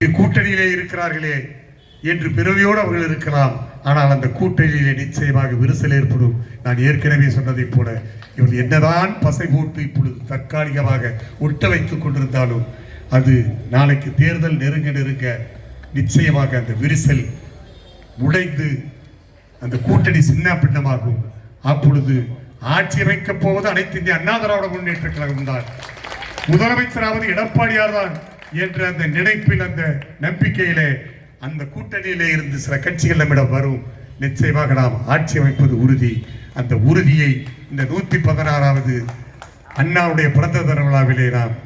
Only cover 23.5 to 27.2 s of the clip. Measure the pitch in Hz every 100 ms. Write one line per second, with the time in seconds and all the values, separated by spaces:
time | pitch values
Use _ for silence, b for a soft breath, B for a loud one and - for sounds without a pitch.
23.5 | 190 208 185 190 196 175 165 180 226 214
24.5 | 202 196 180 180 160 160 147 143 139 139
25.5 | 127 120 - - - - - - - -
26.5 | 160 226 240 247 240 220 220